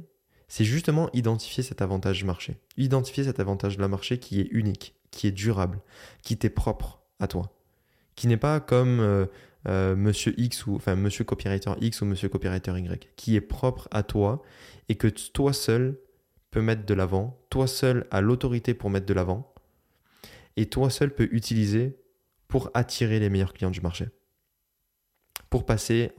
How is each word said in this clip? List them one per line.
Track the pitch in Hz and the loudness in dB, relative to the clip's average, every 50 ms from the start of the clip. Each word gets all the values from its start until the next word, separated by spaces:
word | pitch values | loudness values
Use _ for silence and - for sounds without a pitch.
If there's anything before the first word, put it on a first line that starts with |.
| 160 - _ _ _ _ _ _ _ - | -10 -16 _ _ _ _ _ _ _ -6
c'est | - - 110 | 0 0 2
justement | 107 127 160 - - 151 156 165 - - | 2 2 0 0 2 2 2 2 0 0
identifier | 123 117 113 113 110 - - - - | 0 2 2 0 -2 -4 -6 -6 -6
cet | 127 - - - 98 | -6 -6 -4 -4 -2
avantage | 92 98 95 - 95 95 92 98 | -2 0 0 0 0 -2 -2 -2
marché. | 95 87 - - - - - _ _ - | -4 -4 -4 -6 -10 -12 -12 _ _ -4
Identifier | - 143 131 135 131 123 - - 139 139 | -2 0 2 2 0 0 -2 -4 -4 -2
cet | 135 123 - | -2 -2 -2
avantage | 98 98 98 98 - 101 98 101 | -2 -2 -2 -2 -2 -2 -2 0
de | 98 | -2
la | 98 | -2
marché | 98 95 - - 123 123 | -2 -2 -2 -4 -4 -4
qui | - - 98 101 | -4 -4 -2 -2
est | 95 - | -2 0
unique, | - 117 107 104 92 - - - _ _ _ _ | 0 0 0 0 -2 -4 -8 -16 _ _ _ _
qui | - - - 104 | -8 -2 -2 -2
est | |
durable, | 98 95 101 117 110 98 92 90 90 98 - _ - - - - - - - | -2 0 0 0 0 0 0 -2 -2 -6 -10 _ -20 -20 -20 -20 -20 -12 -6
qui | - 113 - | -6 -4 0
t'est | - 107 | 0 0
propre | - - - 113 107 - - - - - _ _ _ - | 0 0 -2 -2 -2 -4 -6 -10 -10 -14 _ _ _ -6
à | - - | -6 -4
toi. | - 90 90 98 _ _ _ _ _ _ _ _ _ _ _ _ - | -4 -4 -6 -6 _ _ _ _ _ _ _ _ _ _ _ _ -8
Qui | - - | -2 2
n'est | 120 117 | 2 2
pas | 110 - 147 156 151 | 4 2 2 0 0
comme, | 147 - 131 123 127 127 123 120 | 0 2 2 4 4 4 4 4
euh, | 110 104 101 98 95 98 - - - - _ _ - 95 | 4 4 4 2 2 0 -4 -12 -20 -20 _ _ -6 -2
euh, | 92 95 95 95 95 | 0 2 2 2 2
monsieur | 98 101 107 104 - - 113 - - | 2 2 2 2 2 0 -2 0 0
X | 120 123 - - - | 0 -2 -2 -4 -4
ou, | 104 101 | -4 -4
enfin, | 101 - 101 92 | -2 0 0 2
monsieur | 92 98 101 - - 113 | 2 2 0 0 -2 -2
copywriter | - 101 - - 98 98 98 - 101 98 - | -4 -4 -4 -2 -2 -2 -2 -2 -2 -2 -2
X | 113 117 110 - | -2 -2 -2 -2
ou | 104 | -2
monsieur | 101 98 92 - 95 | -2 -2 -2 -2 -2
copywriter | - 95 92 92 92 92 - 95 90 92 | -2 -2 -2 -2 -2 -2 -2 -4 -4 -4
Y, | 90 87 87 87 - _ _ | -4 -4 -6 -8 -10 _ _
qui | - - 113 110 | -8 -2 2 2
est | 104 | 2
propre | - - - - - 127 123 - - - | 2 0 -4 -2 0 -2 -2 -2 -6 -6
à | - 107 | -2 -2
toi | 101 - - 107 101 101 120 151 - - - - - - - - - - | -2 0 2 2 2 2 2 -2 -6 -12 -20 -20 -20 -20 -20 -10 -4 -4
et | 110 | -2
que | - - 110 | 2 2 0
t-, | - - - - - | 0 0 -8 -6 -2
toi | - 139 139 139 | 0 2 2 2
seul | 139 - - 113 120 127 131 139 135 - _ _ _ _ _ _ _ _ _ | 0 0 2 2 2 2 0 -2 -6 -10 _ _ _ _ _ _ _ _ _
peux | - 113 110 | -2 0 2
mettre | 113 113 107 104 | 2 0 0 0
de | 101 104 | 0 2
l'avant, | 95 95 87 95 95 104 123 127 - _ - | 2 2 2 2 0 0 -2 -6 -12 _ -4
toi | - 131 131 127 | -2 0 0 0
seul | - - - 127 127 120 - - | 0 2 2 2 2 2 0 0
a | - 95 | 0 2
l'autorité | 98 110 127 123 - 127 120 120 - - 120 | 4 4 4 2 2 0 -2 0 0 0 -2
pour | - - 101 | 0 0 0
mettre | 98 98 95 | 0 0 0
de | 98 98 | 2 2
l'avant | 92 90 90 92 110 143 - - - _ _ _ _ _ _ _ _ _ _ _ _ - - - - - _ - - | 2 2 0 0 -4 -4 -10 -16 -20 _ _ _ _ _ _ _ _ _ _ _ _ -20 -20 -20 -20 -20 _ -2 -2
et | 110 | -2
toi | - - 127 123 127 | 0 0 0 2 2
seul | 120 - 147 143 139 | 2 2 0 0 2
peux | - 117 - | 2 0 2
utiliser | - 113 - - 113 110 107 101 104 113 123 135 135 - _ _ _ _ _ _ _ _ _ - | 2 0 0 0 0 2 2 2 2 2 0 0 -4 -8 _ _ _ _ _ _ _ _ _ -2
pour | - 131 - - - | 0 0 0 0 0
attirer | 120 123 - - - 120 110 110 110 | 0 0 0 0 0 0 2 2 2
les | 104 101 | 2 4
meilleurs | 98 95 95 92 - | 2 2 0 0 -2
clients | - - 92 | -4 -2 -2
du | 92 110 | -2 -2
marché. | 90 87 90 - 120 120 - _ _ _ _ _ _ _ _ _ _ _ _ _ _ _ _ _ _ _ _ _ _ _ - - - - | -4 -4 -4 -4 -6 -8 -10 _ _ _ _ _ _ _ _ _ _ _ _ _ _ _ _ _ _ _ _ _ _ _ -18 -18 -6 -2
Pour | - 123 - | -2 0 2
passer, | - 113 107 - - 113 117 117 - - | 2 0 0 2 2 2 4 2 2 0